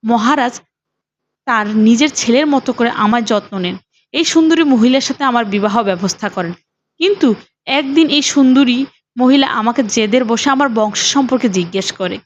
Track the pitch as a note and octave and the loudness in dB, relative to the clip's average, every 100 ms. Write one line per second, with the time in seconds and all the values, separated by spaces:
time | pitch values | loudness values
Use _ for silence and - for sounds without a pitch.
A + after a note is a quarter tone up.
0 | A3 A#3 A3+ D4 B3 - _ _ _ _ | 0 0 0 0 -2 -6 _ _ _ _
1 | _ _ _ _ - A3+ G#3 G#3+ G#3+ A#3 | _ _ _ _ -4 -2 0 2 4 4
2 | D4 - - A#3+ D#4 C4+ - A#3+ A#3 - | 2 -2 0 0 2 0 -2 -2 -4 0
3 | G#3 A#3+ G#3+ G#3+ G3+ G3 F3+ F#3 _ _ | 0 0 0 -4 -4 -8 -8 -8 _ _
4 | _ C#4+ D#4+ E4 D#4+ E4 D4+ B3+ A#3 C4 | _ -4 0 2 2 2 2 4 4 2
5 | C4 C#4 C4+ A#3+ G#3+ G3+ G3+ G#3+ G3+ F3+ | -2 -4 -2 0 -2 -2 0 -2 -2 -2
6 | F#3+ - G#3 G3 E3+ F3+ _ _ _ _ | -4 -6 -8 -6 -8 -10 _ _ _ _
7 | F4 G4+ C4+ G#3 - _ - C4+ C4+ C#4+ | -2 2 0 0 -6 _ -4 -4 0 0
8 | D#4 C#4+ C#4 D4 C4 B3+ C4 A#3+ C4+ _ | 2 0 0 2 4 4 2 0 -4 _
9 | _ - B3+ C#4 C#4 - A3 A#3+ A3 A#3 | _ 0 2 4 2 -2 -2 -2 -2 -2
10 | G#3+ A#3+ A#3 A#3 C#4+ C4+ C#4+ A3+ G#3+ G3+ | 0 0 0 -2 0 0 0 0 -2 -2
11 | - C#4 B3+ B3+ B3 F#3 F3 F#3+ F#3 - | -2 0 0 0 0 -2 -4 -6 -6 -8
12 | F#3 F#3+ | -8 -8